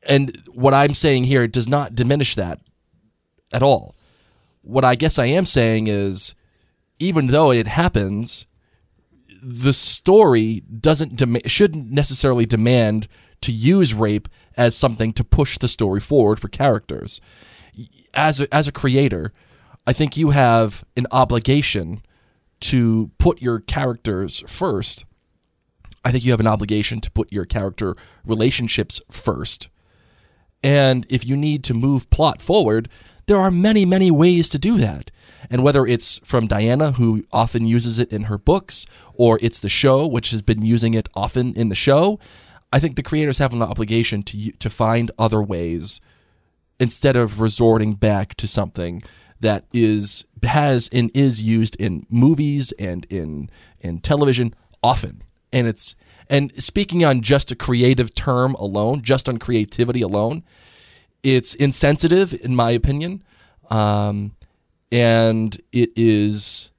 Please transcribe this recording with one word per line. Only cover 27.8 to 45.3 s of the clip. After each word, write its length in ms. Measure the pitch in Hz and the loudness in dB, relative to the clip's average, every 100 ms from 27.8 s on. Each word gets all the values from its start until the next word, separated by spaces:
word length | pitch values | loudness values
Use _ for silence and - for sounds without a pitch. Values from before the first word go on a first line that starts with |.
| 101 87 - _ | -8 -8 -14 _
relationships 800 | - 113 117 - 117 - - - _ | -6 -2 0 -2 -4 -4 -4 -8 _
first. 600 | - - 71 76 - - _ _ _ _ _ _ _ _ _ | -8 -6 -6 -6 -10 -12 _ _ _ _ _ _ _ _ _
And 440 | 135 143 135 131 107 | 2 4 4 2 -2
if 160 | 131 120 | -4 -2
you 100 | 143 | -2
need 280 | 151 147 | -2 -2
to 100 | - | -2
move 340 | 117 131 139 - | -2 0 0 2
plot 280 | - 156 - | 2 2 0
forward, 480 | - 196 135 110 117 _ - _ - | 0 2 2 0 -2 _ -20 _ 0
there 140 | 208 | 2
are 100 | 190 | 4
many, 340 | 175 202 220 185 | 4 4 4 4
many 260 | 190 185 | 4 4
ways 380 | 151 170 175 165 | 6 6 4 0
to 100 | 147 | -2
do 180 | 165 226 | 0 0
that. 320 | 113 76 - _ _ - - | 0 -4 -16 _ _ -20 -6
And 140 | 123 | 0
whether 240 | 135 139 120 | 2 2 2
it's 320 | 120 - - | 0 -2 -6
from 220 | - 127 113 | -2 -2 0
Diana, 460 | 104 117 123 151 | 0 0 2 0
who 320 | 123 117 110 - | 2 0 0 -2
often 340 | - 117 120 113 | -2 -2 -2 0
uses 320 | 117 117 113 | 0 0 -4
it 140 | 123 | -4
in 120 | 107 | -4
her 140 | 110 104 | -6 -4
books, 480 | - 185 - - - - - - | 0 0 -2 -8 -8 -16 -20 0
or 240 | 120 113 | 2 4
it's 180 | 117 - | 0 -4
the 100 | 98 | -4
show, 360 | - 139 131 156 | 0 2 2 0
which 240 | 120 120 | -4 -4
has 140 | 113 | -4
been 200 | 101 110 | -2 0
using 300 | 110 117 113 | 2 0 2
it 160 | 113 - - | -2 -4 -6
often 400 | 101 127 123 110 | -4 -2 -4 -2
in 140 | 113 | -4
the 60 | 95 | -2
show, 440 | - 139 190 214 - - _ - _ | 2 4 2 -2 -10 -20 _ -20 _
I 80 | 131 | 0
think 160 | 156 135 | 0 -6
the 80 | |
creators 360 | 139 151 151 131 | -4 -2 -2 0
have 140 | 139 | -2
an 100 | 120 | -2
obligation 580 | 113 104 107 113 117 104 | -4 -4 -2 -2 -2 -4
to 140 | 101 107 | -8 -10
u-, 140 | 107 | -10
to 160 | - 110 | -8 -10
find 400 | - 110 117 113 - | -2 0 0 -2 -2
other 240 | 113 | -2